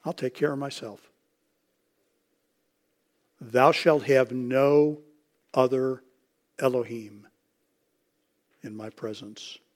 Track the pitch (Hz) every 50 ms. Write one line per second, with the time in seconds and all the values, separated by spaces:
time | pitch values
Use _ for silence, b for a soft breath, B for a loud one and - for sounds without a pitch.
0 | - 156 - - 135 127 - - 151 151 143 135 143 139 - - 135 113 101 -
1 | _ _ _ _ _ _ _ _ _ _ _ _ _ _ _ _ _ _ _ _
2 | _ _ _ _ _ _ _ _ _ _ _ _ _ _ _ _ _ _ _ _
3 | _ _ _ _ _ _ _ _ - 113 110 127 131 151 156 - - 175 156 147
4 | 113 127 139 131 127 123 127 127 123 123 131 131 139 143 147 147 147 151 151 147
5 | - _ _ _ _ _ _ _ _ _ - 135 131 127 135 131 131 131 131 127
6 | - _ _ _ _ _ _ _ _ _ _ - 143 131 127 127 117 113 117 117
7 | 110 104 104 104 101 _ _ _ _ _ _ _ _ _ _ _ _ _ _ _
8 | _ _ _ _ _ _ _ _ _ _ _ _ - 113 107 107 107 110 - -
9 | - 110 107 104 - 104 110 - - - - - _ _ _